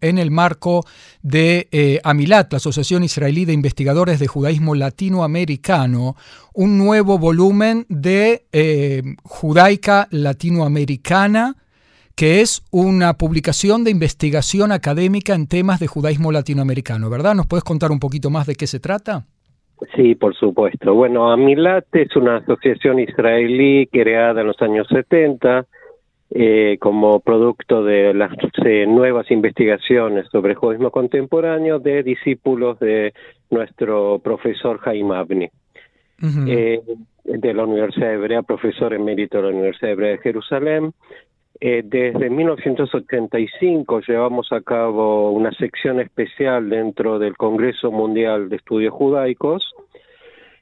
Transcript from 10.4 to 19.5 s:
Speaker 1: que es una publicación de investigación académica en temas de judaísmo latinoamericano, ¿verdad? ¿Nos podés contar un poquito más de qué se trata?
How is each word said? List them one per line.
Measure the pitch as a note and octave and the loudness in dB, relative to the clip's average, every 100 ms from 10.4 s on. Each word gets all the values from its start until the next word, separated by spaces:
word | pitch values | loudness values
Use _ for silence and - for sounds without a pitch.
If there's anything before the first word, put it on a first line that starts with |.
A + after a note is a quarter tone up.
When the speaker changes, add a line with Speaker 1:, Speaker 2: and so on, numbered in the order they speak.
| E3+ E3+ D3+ D3 C#3+ C3+ - F3+ G3+ G#3+ A#3+ C4+ _ _ _ _ _ - | -2 0 0 0 -2 -4 0 2 2 2 0 -4 _ _ _ _ _ -2
Speaker 1:
que | D#3 F3 | 2 4
es | A#3 - - | 2 0 -4
una | F3+ F#3 F#3+ F3 | 0 2 2 2
publicación | E3 D#3+ D#3+ D3+ D3 G3 A3 | 0 -2 -2 -2 -2 2 2
de | A#3 | 2
investigación | G3 D#3 - D#3 D3+ C3+ G3 G#3 | 2 0 -2 -2 0 0 0 2
académica | G3 D3 D3 F#3 G3+ - F#3+ | 0 -2 0 0 0 0 -2
en | D3 | 0
temas | F3 F#3+ F#3 | 0 0 0
de | D#3+ | -2
judaísmo | - D3 D3 D#3+ | -2 -2 0 0
latinoamericano, | D3+ C3+ C#3 C3+ C3 B2 A2+ A2 | 0 -2 -2 0 -2 -4 -6 -4
¿verdad? | A#2+ E3+ G#3 | -2 0 2
¿Nos | E3 | 0
podés | F3 | -2
contar | - D#3+ D#3+ | -2 -2 0
un | D3 | -2
poquito | C#3+ C#3+ C#3 | -2 -4 -2
más | D3+ C#3+ | -2 -4
de | C#3+ | -4
qué | C#3+ | -6
se | C3 | -8
trata? | - G3+ G#3 F#3+ A2+ _ _ | -6 -6 -6 -8 -10 _ _